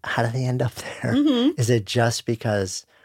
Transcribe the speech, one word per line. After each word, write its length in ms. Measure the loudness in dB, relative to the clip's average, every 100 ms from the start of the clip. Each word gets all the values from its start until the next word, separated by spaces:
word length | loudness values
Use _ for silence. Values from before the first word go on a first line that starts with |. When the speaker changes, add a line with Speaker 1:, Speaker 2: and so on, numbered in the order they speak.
Speaker 1:
how 180 | -2 0
do 60 | 0
they 140 | 0
end 160 | -2 0
up 100 | -2
<laughs> 280 | -4 -14 -6
there? 120 | -2
Speaker 2:
Mm-hmm. 440 | 2 2 4 2 2
Speaker 1:
Is 100 | 2
it 140 | 2 2
just 400 | 2 2 0 -4
because 580 | -2 0 0 0 -6 -14 _